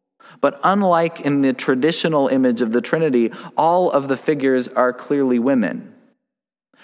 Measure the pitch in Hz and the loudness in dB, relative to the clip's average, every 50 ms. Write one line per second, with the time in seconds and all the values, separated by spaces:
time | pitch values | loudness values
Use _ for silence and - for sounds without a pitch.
0 | _ _ _ _ - - - - - 143 - - - 165 190 202 202 185 175 165 | _ _ _ _ -20 -20 -8 -4 -2 -2 -2 0 0 0 0 2 2 2 2 2
1 | 170 170 165 - - 143 143 143 139 135 127 - - - 131 127 127 156 160 - | 2 0 -2 -4 -4 -2 0 0 0 0 0 -2 -2 -2 0 0 0 0 0 0
2 | - 170 160 147 139 - - 135 131 127 120 117 123 113 110 123 117 - - 160 | -2 0 0 0 0 2 2 2 2 2 2 0 -2 0 0 -2 -2 0 0 0
3 | 165 156 131 123 117 107 - - - - - - 147 165 175 180 180 175 - 143 | 0 2 2 2 2 0 -2 -8 -16 -8 -4 0 2 2 2 2 2 2 0 0
4 | 135 135 135 123 - - 156 143 135 135 131 127 120 - - 123 127 123 123 127 | 0 -2 -4 -4 -2 -2 -2 0 0 0 0 0 0 -2 -2 0 0 0 0 -4
5 | - - 147 143 139 131 123 120 113 131 139 127 101 82 - - - - - - | -6 -4 -2 0 0 0 0 0 0 0 0 0 0 -2 -4 -8 -12 -16 -20 -20
6 | _ _ _ _ _ _ _ _ _ _ _ _ _ _ _ _ | _ _ _ _ _ _ _ _ _ _ _ _ _ _ _ _